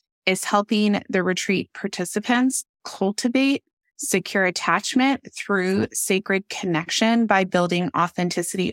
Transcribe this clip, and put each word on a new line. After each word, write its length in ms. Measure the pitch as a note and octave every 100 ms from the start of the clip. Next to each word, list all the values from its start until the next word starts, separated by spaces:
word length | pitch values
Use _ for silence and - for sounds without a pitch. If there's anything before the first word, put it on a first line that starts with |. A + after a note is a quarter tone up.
| _ _
is 200 | - F#3
helping 580 | - G#3 G#3 G#3+ G#3 G3+ -
the 140 | F#3+
retreat 460 | F3+ F3+ - F#3 -
participants 880 | - F#3+ - F3+ G#3 - A#3+ B3+ - - _
cultivate 800 | - - F#3+ G#3 B3 C4 C4+ C#4 _ _ _ -
secure 480 | - F#3 - G3+
attachment 760 | F#3 F3+ - F3 - B3+ C4 C#4 -
through 520 | - - G3 F#3 G3 G#3+
sacred 560 | - - F#3+ G3+ F#3+ -
connection 760 | - F#3+ D#3+ F3 - A3 A#3 A3
by 160 | F#3+
building 480 | F#3+ F3+ F3 F3 F3+ -
authenticity 760 | F3 - F3+ F3+ E3+ F#3+ F3+